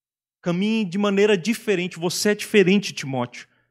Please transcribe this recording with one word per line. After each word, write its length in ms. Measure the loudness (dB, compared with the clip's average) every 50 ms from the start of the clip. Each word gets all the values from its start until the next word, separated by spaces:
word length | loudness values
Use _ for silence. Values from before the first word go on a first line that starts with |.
| _ _ _ _ _ _ _ _
caminhe 440 | -6 -4 -2 -2 0 0 0 -2 -2
de 120 | -2 -2
maneira 400 | -2 0 0 2 4 4 4 4
diferente. 640 | 2 0 -2 -4 -4 -2 -2 -2 -2 -2 -6 -6 -6
Você 300 | -6 -4 -4 -2 -2 -2
é 60 | -2
diferente, 560 | -2 -4 2 4 4 6 6 4 2 2 -2 -8
Timóteo. 560 | -10 -8 -6 -4 -4 -4 -6 -8 -18 -20 _ _ _ _ _